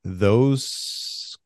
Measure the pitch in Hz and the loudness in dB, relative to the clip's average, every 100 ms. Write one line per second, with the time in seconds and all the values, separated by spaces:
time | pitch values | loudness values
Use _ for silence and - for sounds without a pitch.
0 | 98 90 101 113 135 135 - - - - | -12 0 4 6 4 2 -2 -8 -10 -10
1 | - - - - | -10 -12 -14 -16